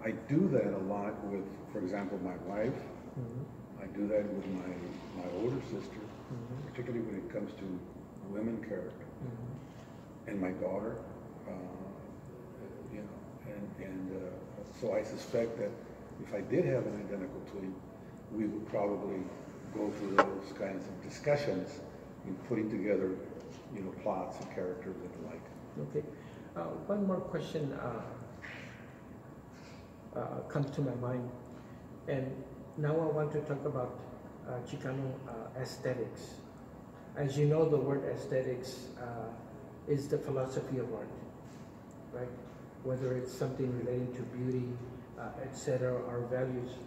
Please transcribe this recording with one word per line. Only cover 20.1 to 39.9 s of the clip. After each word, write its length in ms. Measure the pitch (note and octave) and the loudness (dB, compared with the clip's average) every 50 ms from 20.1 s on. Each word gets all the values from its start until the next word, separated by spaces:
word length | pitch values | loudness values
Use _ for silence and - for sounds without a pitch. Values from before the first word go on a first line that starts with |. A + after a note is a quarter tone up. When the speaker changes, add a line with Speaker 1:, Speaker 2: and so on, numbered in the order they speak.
| F#2+ G2 | 8 8
Speaker 1:
those 340 | F#2+ - - G2 - - - - | 8 8 6 -2 -4 -6 -2 0
kinds 260 | G#2 F#2+ F#2+ F#2+ - | 0 0 0 -2 -4
of 160 | - - - - - | -6 -8 -6 -8 -8
discussions 680 | - - - D3 C#3+ C#3+ - - F#2+ F#2 F#2 - - - - - - - - - - - - - | -8 0 6 6 6 6 6 4 2 2 0 -2 -4 -8 -8 -10 -10 -12 -12 -12 -12 -10 -6 -6
in 80 | F#2 - - - | -6 -4 0 2
putting 200 | B2 G#2+ G#2+ - | 2 4 4 4
together, 420 | - G2 F#2 G#2 G2+ F#2 F#2+ F#2+ F#2 - - - - - - - - - - - - | 2 2 4 6 6 6 6 4 2 0 -4 -6 -8 -8 -8 -10 -10 -10 -10 -8 -6
you 80 | G2+ | -4
know, 100 | F#2+ F#2+ - - - | -4 -4 -4 -2 0
plots 340 | G#2+ G2+ F#2 F2+ - - - | 2 2 2 0 -2 -4 -6
and 120 | G2 - - | -6 -6 -2
characters 420 | F#2+ F2+ F2+ F2+ F2+ - F#2+ F#2 | -2 0 0 -2 -2 -4 -6 -6
and 140 | F2+ F2+ F2 - - - | -4 -6 -8 -6 -6 -8
the 60 | - | -6
like. 600 | - - - - - - - - - - D2 D2 | -6 -8 -10 -10 -12 -12 -12 -10 -6 -4 -4 0
Speaker 2:
Okay. 140 | - D3 - - - - - - - - - - - - | 0 -2 -2 -2 -8 -10 -12 -12 -12 -12 -12 -8 -6 -4
Uh, 40 | E3+ E3 - - - - | -4 -2 -4 -4 0 2
one 180 | G3 G#3 G3+ F#3+ | 2 4 6 4
more 100 | F#3 E3+ | 4 4
question, 500 | - - - D#3+ D3 - - D#3+ D3+ C#3 C3+ | 2 0 0 0 0 0 0 2 2 2 0
uh, 280 | - B2 B2 A#2 A2 - - - - - - - - - - - - - - - - - - - - - - - - - - - - - - - - - - - - - - - - - - - - | 0 -2 -2 -2 -2 -4 -6 -6 -8 -8 -10 -10 -10 -10 -8 -8 -8 -8 -10 -10 -12 -12 -12 -12 -14 -12 -12 -12 -12 -12 -12 -12 -12 -14 -14 -14 -14 -14 -12 -12 -12 -12 -14 -14 -14 -14 -6 -4 -2
uh, 200 | B2 - - C3 C3 - | -2 -2 -2 -4 -4 2
comes 200 | - D3+ C#3 C#3 | 4 4 4 4
to 100 | - - | 4 2
my 140 | C#3+ B2+ A#2+ | 2 2 2
mind, 340 | A#2+ A#2+ B2 B2+ B2+ B2 B2 - - - - - - - - - - - - - - - - | 2 0 2 2 0 0 -2 -4 -8 -10 -10 -12 -12 -12 -12 -12 -12 -12 -12 -12 -10 0 2
and 240 | C#3+ C3+ C3 C3 C3 - - - - - - - - - | 2 2 2 0 -2 -4 -6 -8 -8 -10 -10 -8 -2 2
now 160 | D3+ D3 D#3 | 4 6 6
I 120 | E3 E3 | 6 6
want 260 | D#3 D3 D3+ D3+ D3 - | 6 6 6 4 4 4
to 60 | D3+ | 2
talk 220 | C#3+ - C#3+ C3+ - | 2 2 0 2 2
about, 340 | D3+ B2+ C3 B2 - - - - - - - - - - - - - | 2 2 2 2 0 -2 -6 -8 -10 -10 -10 -12 -12 -12 -10 -6 -4
uh, 60 | B2 B2 A#2+ - | -4 -4 -2 -4
Chicano, 440 | - C3+ - C3+ C3+ C3+ C3+ C3 B2+ - - - | -4 -2 -2 0 0 0 0 0 -2 -2 -4 -6
uh, 320 | A#2+ A2+ A2 A2 - C3 | -6 -6 -6 -6 -4 -4
aesthetics. 760 | C3 A#2 - - - C3 B2+ A#2+ A2+ - - - - - - - - - - - - - - - - - - - - - - | -4 -4 -4 0 2 2 2 2 0 -2 -2 -6 -8 -8 -10 -10 -12 -12 -12 -14 -14 -12 -12 -12 -12 -12 -12 -14 -12 -10 -2
As 220 | C#3+ D3 C3+ B2 C#3 | 2 2 4 6 8
you 80 | D3 | 8
know, 220 | D3 D3+ D#3+ E3 D3+ | 10 10 10 10 10
the 80 | D3 C#3 | 8 8
word 260 | C3 C#3 C#3 C#3 - | 6 6 4 4 4
aesthetics, 840 | - - - - - C#3 C3 B2+ B2+ B2+ B2 - - - - - - - - | 2 0 0 0 2 4 4 4 4 2 0 -2 -4 -6 -6 -8 -8 -8 -6
uh, 300 | B2 A#2+ A#2+ A#2 A2 A2+ - - - - - - - - - - - | -6 -6 -4 -4 -4 -6 -6 -8 -10 -12 -12 -12 -12 -10 -12 -10 2
is 200 | - | 4